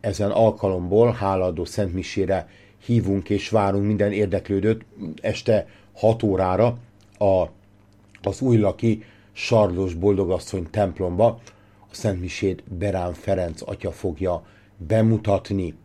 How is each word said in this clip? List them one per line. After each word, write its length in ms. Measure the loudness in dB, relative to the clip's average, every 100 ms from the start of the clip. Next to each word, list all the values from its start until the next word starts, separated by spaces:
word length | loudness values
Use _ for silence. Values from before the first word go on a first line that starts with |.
Ezen 300 | -4 -2 -2
alkalomból 800 | 4 2 2 -2 -2 0 4 4
hálaadó 520 | 2 0 0 0 -2
szentmisére 840 | -6 -4 -4 -4 -6 -4 0 -2 -4 -18 -20 _
hívunk 460 | 0 0 2 -2 0
és 180 | -2 0
várunk 360 | 0 2 2
minden 280 | 0 2 2
érdeklődőt 720 | 2 0 0 -2 0 0 -2 -4 -14 -12 -8
este 460 | -6 -4 0 0 0 -14 _
hat 280 | 0 0 2
órára 560 | 0 2 0 2 2 0 -12 _ _ _
a, 260 | 2 2 0 -6 _ _ _ _ _ -8
az 180 | -6 -2
újlaki 640 | 2 4 2 0 -2 -2 -4 -20 _
Sarlós 600 | -12 0 4 4 2 -4
Boldogasszony 760 | 0 0 2 0 -2 -4 -8 -6
templomba. 680 | -2 -2 -2 -6 2 2 2 -14 -20 _ _ _
A 40 |
szentmisét 680 | -6 -4 -4 -6 -2 -2 -2 -8 -6
Berán 340 | -4 -2 -4
Ferenc 560 | -8 -4 -2 -2 -6 -12
atya 220 | -8 -8
fogja 520 | -6 -8 -4 -4 -4 -6 -20 _ _
bemutatni. 1000 | -2 2 4 2 0 -2 0 -4 -4 -8